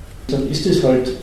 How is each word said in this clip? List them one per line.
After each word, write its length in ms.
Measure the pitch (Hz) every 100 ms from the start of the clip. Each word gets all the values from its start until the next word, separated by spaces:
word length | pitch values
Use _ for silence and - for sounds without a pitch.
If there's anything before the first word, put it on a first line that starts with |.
| - - -
dann 200 | 135 -
ist 120 | 147 185
es 160 | -
halt 280 | 131 127 123 -